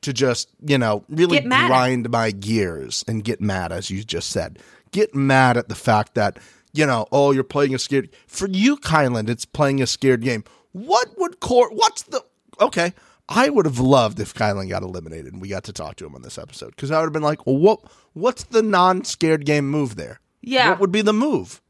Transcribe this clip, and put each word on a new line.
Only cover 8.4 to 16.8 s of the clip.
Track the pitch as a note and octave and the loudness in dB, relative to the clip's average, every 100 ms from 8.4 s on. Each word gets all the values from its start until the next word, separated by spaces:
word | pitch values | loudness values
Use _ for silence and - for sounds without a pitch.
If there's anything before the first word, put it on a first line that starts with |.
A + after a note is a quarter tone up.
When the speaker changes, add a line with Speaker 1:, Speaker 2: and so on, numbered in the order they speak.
| G3 | -4
Speaker 1:
you, | F#3+ A3 C#4+ | 2 2 2
Kyland, | - D#3+ C#3 A#2+ G#2+ | 2 2 2 0 -2
it's | A#2 - | -4 -6
playing | - C#3+ C#3 | -2 0 2
a | B2+ | -2
scared | - C3+ B2 | 0 2 2
game. | A#2+ A2+ - _ _ | 0 -4 -8 _ _
What | F3+ B3 G#4+ A4+ A4 | -16 0 0 0 -4
would | F4 - | -6 -4
Cor-, | - - B3 | 0 2 2
what's | G#3+ - - | 2 -2 -2
the, | - - - _ _ - | -8 -10 -10 _ _ -2
okay, | A#3 G3 E3+ - _ _ - | 0 0 -4 -4 _ _ -4
I | A3 C4+ | 2 2
would | C#4+ D#3 | 4 2
have | B2 | 2
loved | C3 C#3 A2 F2+ | 4 4 4 -2
if | G2+ | -12
Kyland | - G#2+ G2+ F#2+ | -2 -2 -2 -6
got | F#2+ | -8
eliminated | F#2+ F2+ D#2+ D#2+ C2 | -8 -8 -8 -8 -14
and | F#2 | -14
we | F#2+ | -10
got | G2 - | -10 -10
to | |
talk | G2 D2+ - | -12 -12 -12
to | D#2+ | -16
him | C2 | -16
on | |
this | B1 - | -18 -16
episode, | - - - | -16 -16 -18
'cause | - | -12